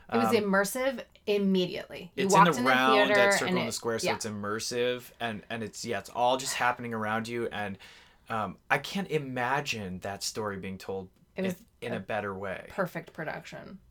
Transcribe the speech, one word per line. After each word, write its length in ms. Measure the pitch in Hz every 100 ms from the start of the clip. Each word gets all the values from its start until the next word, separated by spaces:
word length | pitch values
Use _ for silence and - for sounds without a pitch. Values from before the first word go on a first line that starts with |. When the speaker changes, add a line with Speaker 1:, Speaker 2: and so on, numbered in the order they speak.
| -
Speaker 1:
It 40 | 165
was 100 | 226
Speaker 2:
Um, 60 | 214
Speaker 1:
immersive 640 | 202 196 202 254 262 240 - _ -
immediately. 840 | 208 196 185 180 - - - - -
You 100 | 196
Speaker 2:
it's 80 |
in 60 | 202
Speaker 1:
walked 120 | 196
Speaker 2:
the 40 | 135
Speaker 1:
in 40 | -
the 40 |
Speaker 2:
round 380 | 127 131 - 202
Speaker 1:
theater 100 | 208
Speaker 2:
at 120 | 202
Circle 140 | 196 156
Speaker 1:
and 80 | 180
Speaker 2:
in 40 | 120
the 40 |
Speaker 1:
it, 40 |
Speaker 2:
Square, 260 | 104 117 113
so 80 | 170
Speaker 1:
yeah. 80 | 101
Speaker 2:
it's 100 | 110
immersive, 800 | 104 101 107 - 123 123 123 120 -
and, 240 | 117 104 -
and 140 | 117
it's, 200 | 107 - 117
yeah, 140 | 101
it's 100 | -
all 280 | - 123 127
just 180 | 135 -
happening 380 | 123 123 120
around 340 | 113 107 110 113
you, 200 | 120 117
and, 260 | 98 104 98 - - - _ -
um, 280 | 113 101 - -
I 80 | 147
can't 320 | - 196 190
imagine 880 | 151 135 127 123 139 139 113 98 92
that 240 | 101 98
story 340 | - - 107 98
being 200 | 95 95
told 320 | - 95 95 _ _ -
Speaker 1:
It 80 |
was 120 | 190 175 - _
Speaker 2:
in, 60 | 123
in 60 |
a 40 | 113
Speaker 1:
a 20 |
Speaker 2:
better 340 | 95 107 101
way. 320 | 95 98 90 -
Speaker 1:
perfect 440 | - 180 - -
production. 680 | - 151 147 - - - 190 _